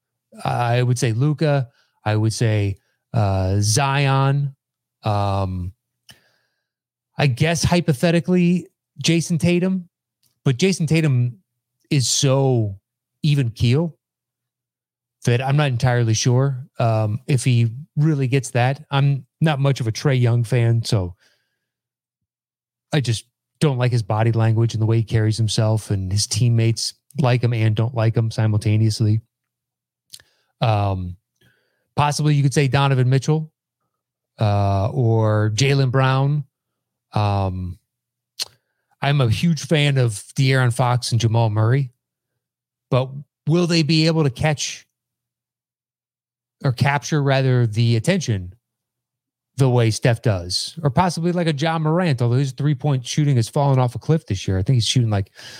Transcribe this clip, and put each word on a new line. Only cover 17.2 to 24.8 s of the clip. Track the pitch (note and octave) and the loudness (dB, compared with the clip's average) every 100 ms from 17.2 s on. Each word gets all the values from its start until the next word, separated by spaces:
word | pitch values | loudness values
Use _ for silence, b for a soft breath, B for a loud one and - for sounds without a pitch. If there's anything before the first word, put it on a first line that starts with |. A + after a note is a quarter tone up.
| - | -2
if | C3+ | -2
he | C3+ A#2+ A#2 A#2 D#3 - | 0 2 0 -2 -10 -2
really | D3+ D3 C3 | 0 0 0
gets | C3+ A#2+ | -2 -2
that. | B2 B2 C#3 D3+ | -2 0 -2 -4
I'm | C#3 C#3 C#3 - - | 0 0 0 -6 -2
not | D#3+ C#3+ | 0 2
much | C#3 C3+ | 0 -2
of | A2+ | -4
a | |
Trae | G#2+ D3 C3 | -4 -2 2
Young | A#2+ A#2+ | 2 2
fan, | A2+ B2+ A#2 A#2 | 0 0 2 0
so | A2+ G#2+ F2+ F2 _ _ _ _ _ _ _ _ _ _ _ _ _ _ _ _ _ | 0 -2 -2 -10 _ _ _ _ _ _ _ _ _ _ _ _ _ _ _ _ _
I | D3+ | -4
just | B2 A2 - _ _ - | -2 -4 -6 _ _ -4
don't | D#3 B2+ | -2 0
like | B2 | 0
his | A#2+ | 0
body | G#2+ G#2+ A2+ | -2 0 0
language | A2+ A2 A2 A#2 | 2 2 2 0
and | G#2+ | 0